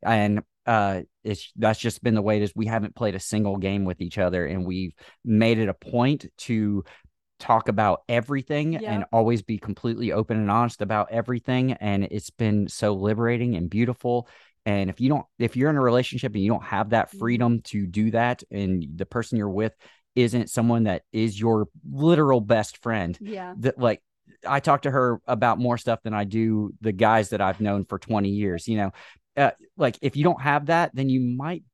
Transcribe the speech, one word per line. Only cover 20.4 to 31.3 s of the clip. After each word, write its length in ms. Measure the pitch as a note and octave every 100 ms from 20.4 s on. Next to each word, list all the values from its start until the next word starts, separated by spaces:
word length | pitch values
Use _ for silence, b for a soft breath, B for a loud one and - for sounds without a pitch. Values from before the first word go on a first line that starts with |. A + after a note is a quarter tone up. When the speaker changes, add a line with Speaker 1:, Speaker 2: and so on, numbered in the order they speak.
| G#2
Speaker 1:
someone 340 | - A#2 A#2
that 200 | G#2+ F2+ _
is 260 | A2 A2+ G2
your 300 | A2+ A2 G#2+ - -
literal 480 | C#3 D#3 E3+ D3 B2+
best 380 | G#2 A2+ G#2 -
friend, 400 | - A2+ F2 F2
Speaker 2:
Yeah. 360 | G3+ G#3 F3+ F3+
Speaker 1:
that, 200 | A#2 -
like, 240 | B2 G#2+ _ _ _ _ -
I 140 | C#3+
talk 220 | - C#3
to 80 | D3
her 280 | C3+ B2+ A2+ -
about 320 | B2 A#2+ G#2
more 180 | B2 A#2+
stuff 240 | - A2+
than 100 | -
I 100 | G#2+
do 480 | G2+ A2 A2+ A2 G#2 -
the 140 | A2
guys 380 | F#2+ A2 A2+ G#2
that 100 | G#2
I've 180 | F#2+ F#2+
known 240 | G#2 G2+
for 160 | F#2+ G2
twenty 300 | - A2 G2+
years, 360 | G2+ G2+ F2+ -
you 80 | A2
know? 140 | G2 B B B _ -
Uh, 160 | C#3 - - -
like, 220 | C#3+ -
if 140 | C#3+ C#3
you 80 |
don't 180 | D#3 E3+
have 260 | C#3 D3 D3
that, 280 | E3 E3+ C3
then 140 | C3+
you 100 | C3
might 440 | B2+